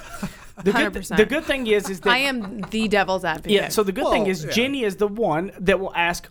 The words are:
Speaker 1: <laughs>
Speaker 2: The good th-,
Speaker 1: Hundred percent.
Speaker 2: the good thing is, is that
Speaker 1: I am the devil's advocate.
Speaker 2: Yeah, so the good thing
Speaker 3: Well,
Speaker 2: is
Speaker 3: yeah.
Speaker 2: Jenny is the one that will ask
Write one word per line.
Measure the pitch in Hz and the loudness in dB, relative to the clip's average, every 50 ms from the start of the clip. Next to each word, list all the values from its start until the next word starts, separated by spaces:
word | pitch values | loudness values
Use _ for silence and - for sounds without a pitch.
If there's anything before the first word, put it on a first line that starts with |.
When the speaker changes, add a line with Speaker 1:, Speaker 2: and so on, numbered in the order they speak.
Speaker 1:
<laughs> | - - - - - - - - - - - - 175 | -8 -14 -12 -10 -10 -10 -10 -12 -18 -20 -12 -4 0
Speaker 2:
The | |
good | 196 208 | 2 2
th-, | 254 302 | 2 2
Speaker 1:
Hundred | 302 - 202 | 0 -2 -6
percent. | 185 - 208 | -6 0 4
Speaker 2:
the | 175 214 | 4 4
good | 214 262 311 320 | 4 2 0 0
thing | 311 285 262 247 | -2 -2 -2 0
is, | 220 208 208 180 190 | 2 2 2 0 -2
is | 196 165 | -4 -2
that | - - | 2 2
Speaker 1:
I | 240 254 | 2 2
am | 277 277 262 240 202 190 247 214 180 - | 2 0 -2 -2 -6 -8 -8 -10 -8 -4
the | - 220 220 | -2 -2 0
devil's | 208 208 202 185 185 190 185 180 | 2 2 2 2 2 0 0 0
advocate. | 170 156 156 - 170 | -2 -4 -2 0 2
Speaker 2:
Yeah, | 202 196 151 - | 2 2 2 2
so | - 220 208 | 0 0 0
the | 190 | 0
good | 185 254 294 294 | 0 0 0 2
thing | 233 254 208 | 2 2 2
Speaker 3:
Well, | 190 | 0
Speaker 2:
is | 185 160 151 | -2 -2 -4
Speaker 3:
yeah. | 143 | -2
Speaker 2:
Jenny | 143 214 247 277 277 277 233 | 0 2 2 2 0 -2 -2
is | 202 190 | -2 -2
the | - 208 | 0 -2
one | 202 202 226 226 180 151 160 185 196 - - | -2 0 0 0 0 0 0 -2 -4 -6 -2
that | 185 185 190 180 | 0 2 2 2
will | 190 - - | 0 -2 -2
ask | 165 170 170 175 - - - | 0 0 0 0 -4 -8 -14